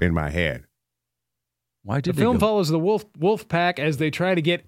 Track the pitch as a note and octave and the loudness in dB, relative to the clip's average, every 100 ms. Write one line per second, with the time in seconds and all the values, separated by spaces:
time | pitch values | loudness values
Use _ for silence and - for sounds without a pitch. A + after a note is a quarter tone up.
0 | F2 E2 D2 D#2+ E2 - - _ _ _ | 0 0 -2 -2 -2 -4 -12 _ _ _
1 | _ _ _ _ _ _ _ _ G2+ B2+ | _ _ _ _ _ _ _ _ -6 -4
2 | D#3 D#3+ A3+ A#3+ G#3+ G#3 D#3+ D#3+ F3 G#3+ | -2 0 2 4 2 2 0 0 0 -2
3 | - - F3 G#3+ - E3 F3 F3 D3+ C#3 | -4 -2 0 0 -2 0 0 0 -2 0
4 | D#3 C#3+ F3+ F3+ D#3+ F3 | -2 -2 0 0 0 -2